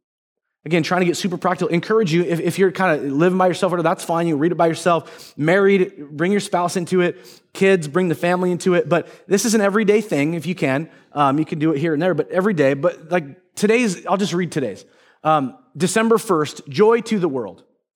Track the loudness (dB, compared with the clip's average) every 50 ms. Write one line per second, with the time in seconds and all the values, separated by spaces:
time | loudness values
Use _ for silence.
0 | _ _ _ _ _ _ _ _ _ _ _ _ -8 -2 -2 -2 0 0 0 0
1 | 2 0 0 0 -2 -4 -4 -2 -2 -2 -2 -2 -2 -2 -2 -2 0 0 2 2
2 | 2 2 2 0 0 0 -2 -2 -2 -2 0 0 0 0 2 0 0 0 0 0
3 | -2 -2 0 2 2 2 2 2 2 2 2 0 -2 -2 0 0 0 0 -2 -2
4 | -4 -4 -2 -2 0 0 0 0 0 0 0 2 0 0 0 0 0 0 0 0
5 | -2 -6 -14 -20 -20 -16 -8 -4 0 2 4 4 4 4 4 4 2 0 -4 -10
6 | -18 -14 -6 -2 -2 0 0 0 -2 -2 -2 -2 -2 -2 -2 -4 -4 -2 0 0
7 | 0 0 -2 -6 -12 -20 -20 -20 _ _ -4 0 2 2 2 2 0 -2 -2 -2
8 | 0 0 0 -2 0 0 0 0 0 -2 -2 -2 0 0 2 2 2 0 0 -2
9 | -2 -4 -10 -20 _ -2 -2 0 0 2 2 2 2 2 2 2 2 2 2 2
10 | 0 0 -2 -2 0 -2 -2 -4 -6 -6 -6 -4 -2 -2 -2 -2 -4 -6 -12 -20
11 | _ _ -2 0 2 2 2 2 0 -2 -2 -2 0 0 0 0 0 -2 -2 0
12 | 0 0 0 -2 -2 -2 -2 -2 0 0 2 2 2 2 2 0 0 -2 -2 -4
13 | -6 -4 -4 -4 -4 -6 -10 -20 _ _ _ -2 0 2 2 2 2 0 -2 -4
14 | -4 -4 -2 -2 -2 -2 -2 -2 -4 -4 -4 -4 -4 -4 -6 -10 -16 _ _ _
15 | _ _ _ _ 0 0 2 2 0 -2 -6 -12 _ _ -6 -4 -4 0 0 0
16 | 2 2 2 2 2 0 0 0 0 -2 -6 -12 -16 -6 0 2 4 4 4 2
17 | 0 -2 -2 -2 -2 -2 -2 -4 -6 -8 -12 -16 _ _ _ _ _ _ _